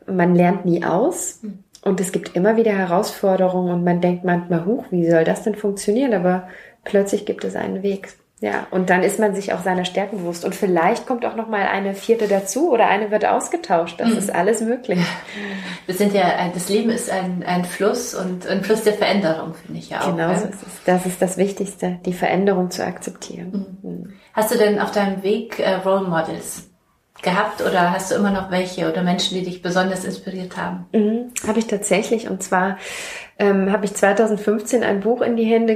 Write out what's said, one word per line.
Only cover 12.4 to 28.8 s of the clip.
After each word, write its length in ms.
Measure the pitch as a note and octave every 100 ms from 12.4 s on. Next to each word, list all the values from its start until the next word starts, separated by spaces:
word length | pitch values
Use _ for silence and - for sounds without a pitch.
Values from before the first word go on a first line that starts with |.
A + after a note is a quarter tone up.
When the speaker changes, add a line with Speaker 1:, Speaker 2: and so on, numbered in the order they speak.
| G3 B3+ E4+
Speaker 1:
oder 180 | A#3 G3
eine 220 | G3 G#3
wird 140 | G#3+
ausgetauscht. 760 | - A#3 - F4 - F3 E3+ -
Das 120 | A#3
Speaker 2:
Mhm. 80 | A3+
Speaker 1:
ist 160 | G3
alles 260 | - F3+ A3+
möglich. 380 | A3+ B3 - F3+ E3+ - - G#3 G3+ G3 F#3 F3 -
Speaker 2:
Wir 80 |
sind 180 | F#3 G3+
ja 120 | G3 F3+ -
ein, 160 | F3+
das 160 | F3 -
Leben 220 | G#3 A#3
ist 200 | - -
ein, 320 | F#3+ F3+ F3+ -
ein 180 | F3+
Fluss 500 | F3 - G3 A#3+ -
und 320 | - F#3 F3+ -
ein 160 | F#3+
Fluss 200 | G3 A3
der 100 | G#3+
Veränderung, 600 | G#3 G3 G3+ E3 D#3+ D#3+
finde 240 | - - D#3+
ich 100 | -
ja 140 | D3+
auch, 80 | -
Speaker 1:
Genau 200 | E3+ E3
Speaker 2:
ja. 60 | F3+
Speaker 1:
so 60 | -
ist 140 | - -
es. 180 | -
Das 220 | - F3+ F3+
ist 160 | F3+
das 160 | F#3 F#3
Wichtigste, 600 | G3 G3 G3 - F3+ F3+
die 80 | F#3
Veränderung 580 | F3+ F3+ F3+ G3 F#3 F3+
zu 140 | -
akzeptieren. 920 | F3+ F3+ - F3+ - F3 F3 G3 F#3+ F#3
Speaker 2:
Mhm. 80 | F#3+
Speaker 1:
Mhm. 220 | F3 F3 - _
Speaker 2:
Hast 180 | - G#3+
du 60 | A#3+
denn 200 | G#3 G#3
auf 120 | -
deinem 320 | G#3+ G3 F#3
Weg, 360 | F#3+ A3+ - -
äh, 160 | - F#3
Role 300 | F#3+ F#3+ F#3+
Models? 600 | E3 D#3+ E3 - - - _ _ _ _ -
Gehabt 360 | - F#3 G#3+ -
oder 300 | G3 F#3+ F3
hast 220 | F#3+ -
du 20 |
immer 160 | - G3+
noch 200 | F#3+ F#3
welche 360 | F3+ F#3 -